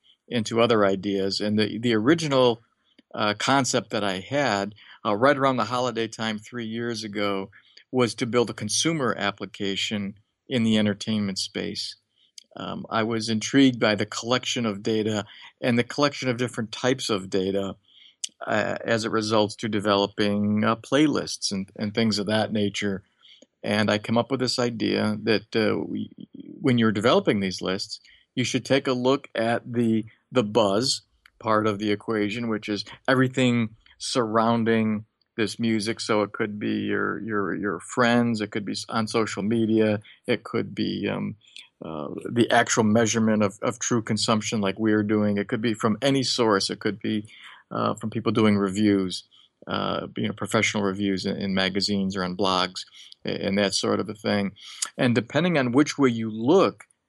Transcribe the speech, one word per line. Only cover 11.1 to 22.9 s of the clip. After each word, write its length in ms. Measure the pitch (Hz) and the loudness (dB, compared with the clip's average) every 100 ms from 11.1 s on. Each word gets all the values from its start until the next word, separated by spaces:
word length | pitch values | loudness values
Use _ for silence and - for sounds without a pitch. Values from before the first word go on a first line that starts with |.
| 110 101 95 | -2 -2 -4
space. 560 | - 98 95 - - - _ _ _ - - - | -6 -6 -6 -6 -10 -14 _ _ _ -20 -20 -12
Um, 300 | 92 92 - | -10 -8 -4
I 120 | 113 | -2
was 260 | 110 113 110 | -2 -2 -2
intrigued 520 | 110 - 139 135 123 | -2 2 4 6 4
by 160 | 113 104 | 2 2
the 100 | 104 | -2
collection 600 | - 117 123 - 127 117 | -4 -2 -2 0 -2 -2
of 180 | 101 | -2
data 400 | 110 110 107 107 98 - - - | 0 0 0 -2 -6 -12 -20 -4
and 160 | 127 120 | 0 2
the 60 | |
collection 460 | 120 - 147 - 131 | 0 0 0 0 -2
of 80 | 120 | -2
different 340 | 123 - 110 | -2 -4 -8
types 400 | - 123 127 - | -2 0 0 0
of 180 | 104 95 | -2 -2
data, 460 | 95 92 98 98 90 _ - - _ - - - | -2 0 -2 -4 -8 _ -20 -20 _ -12 -8 -4
uh, 300 | 107 98 98 | -2 -2 -2
as 200 | - 113 | -2 -2
it 60 | 110 | 0
results 460 | 110 107 113 104 - | -2 2 2 2 -2
to 120 | 113 | -4
developing, 960 | 104 104 101 101 - 104 101 104 107 | -2 2 2 2 0 0 2 2 2
uh, 120 | 110 113 | 2 0
playlists 720 | - 135 151 107 85 - - | 0 2 2 0 -4 -6 -6
and, 200 | 98 98 - | -6 -6 -6
and 180 | 107 | -4
things 240 | 107 113 104 | 0 0 0
of 80 | 98 | 0
that 260 | 110 104 | 0 0
nature. 500 | 107 101 98 101 | -2 -2 -2 -4